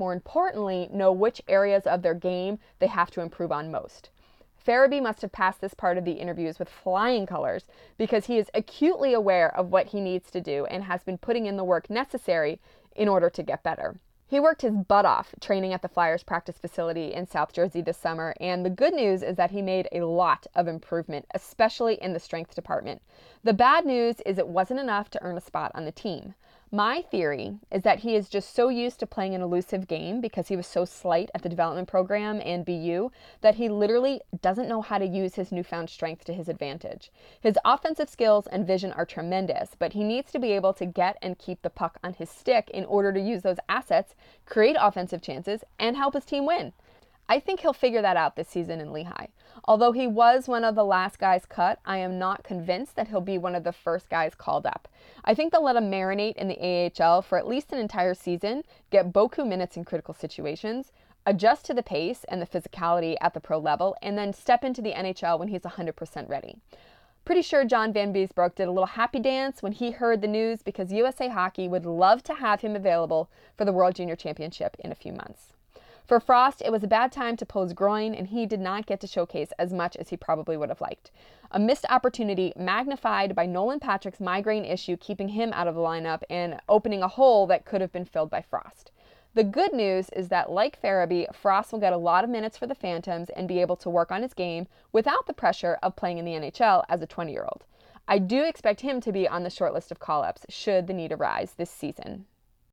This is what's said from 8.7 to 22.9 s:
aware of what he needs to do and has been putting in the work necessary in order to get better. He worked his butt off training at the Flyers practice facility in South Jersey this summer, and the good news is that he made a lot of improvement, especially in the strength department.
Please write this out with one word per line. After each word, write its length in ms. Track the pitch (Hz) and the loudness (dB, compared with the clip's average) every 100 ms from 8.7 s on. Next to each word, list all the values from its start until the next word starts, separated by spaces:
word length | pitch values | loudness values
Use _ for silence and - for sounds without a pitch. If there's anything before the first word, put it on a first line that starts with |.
| - 311 359 277 | 0 2 2 2
aware 420 | 233 196 185 165 - | 4 4 4 4 2
of 140 | 180 | 2
what 160 | 190 - | 2 2
he 120 | 202 | -4
needs 300 | 190 185 - | -4 -4 -6
to 80 | 180 | -8
do 240 | 170 143 143 | -4 -4 -4
and 180 | 185 | -6
has 200 | 190 180 | -6 -6
been 140 | - 180 | -6 -6
putting 280 | - 240 214 | -4 -2 -2
in 100 | 196 | -2
the 80 | |
work 240 | 185 170 - | 0 0 0
necessary 720 | 214 269 254 - 170 151 165 _ _ _ - | -4 -4 -4 0 0 0 -4 _ _ _ -2
in 120 | 208 | 2
order 220 | 190 170 | 4 4
to 120 | - | 2
get 200 | - 139 | -6 -4
better. 340 | 165 160 73 - _ _ _ | -4 -4 -6 -8 _ _ _
He 100 | 277 | 4
worked 240 | 311 311 | 4 4
his 140 | 247 208 | 0 0
butt 300 | 185 202 190 | 4 4 6
off 280 | - - - | 2 -2 -8
training 320 | - 196 190 | -2 -2 -2
at 100 | 185 | -4
the 60 | 185 | -4
Flyers 340 | - 170 165 | 0 0 0
practice 340 | - 170 - - | -2 -6 -6 -12
facility 560 | 175 - 170 165 156 | -10 -4 -4 -4 -4
in 140 | - 180 | -6 -4
South 260 | 160 151 | -2 -2
Jersey 280 | - 180 175 | 0 0 0
this 180 | 165 - | -4 -2
summer, 340 | 170 160 160 - | -4 -4 -6 -6
and 240 | 180 180 | -4 -2
the 60 | 185 | -2
good 240 | 185 285 | 2 2
news 300 | 339 214 190 | 4 2 0
is 100 | 190 | 0
that 160 | 180 175 | 0 0
he 100 | 202 | -2
made 280 | 190 185 180 | -2 -2 -2
a 120 | 175 | -2
lot 440 | 170 170 175 139 - | 0 2 4 2 -2
of 140 | - 170 | -2 -2
improvement, 580 | 160 - 170 165 147 - | -4 -6 -6 -6 -10 -8
especially 600 | - - - 220 - 233 | -10 -6 0 0 2 0
in 180 | 220 185 | 0 -4
the 80 | 170 | -6
strength 340 | - 165 165 | -6 -8 -8
department. 480 | - - 160 - | -10 -6 -6 -6